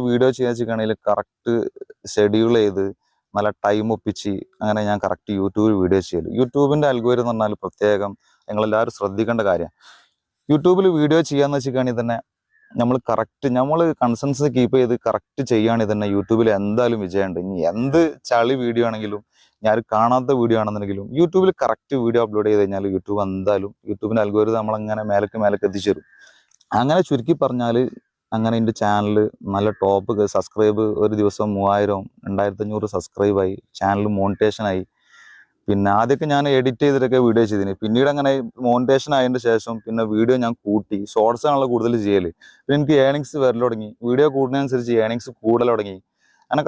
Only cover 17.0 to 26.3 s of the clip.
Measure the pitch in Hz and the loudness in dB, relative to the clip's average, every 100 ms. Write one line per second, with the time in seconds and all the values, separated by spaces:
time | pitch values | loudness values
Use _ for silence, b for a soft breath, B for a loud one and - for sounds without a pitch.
17 | 95 95 98 90 92 92 80 101 131 160 | -2 -2 -2 -4 -6 -4 -2 -2 0 2
18 | 160 143 - 120 117 135 120 117 117 110 | 2 -2 -2 0 2 0 -2 0 -2 -2
19 | 107 104 - b b b 107 110 - 110 | -8 -10 -12 b b b 0 0 0 2
20 | 117 127 127 135 117 113 107 104 101 98 | 2 2 2 2 2 2 0 -4 -6 -8
21 | 101 127 170 185 190 - 120 113 _ 135 | -6 -2 0 2 0 0 -2 -4 _ -2
22 | 117 117 113 104 107 104 98 98 98 95 | 0 0 0 0 2 2 0 -2 -4 -4
23 | 90 101 98 95 95 101 98 - - 104 | -4 -4 -2 -2 -2 -2 -2 -10 -12 -8
24 | 107 113 104 104 107 113 107 107 107 107 | -4 0 0 2 0 0 -2 -4 -4 -6
25 | 107 101 104 113 104 101 104 98 98 95 | -2 -2 -2 -2 -2 0 -2 -2 -2 -2
26 | b b b | b b b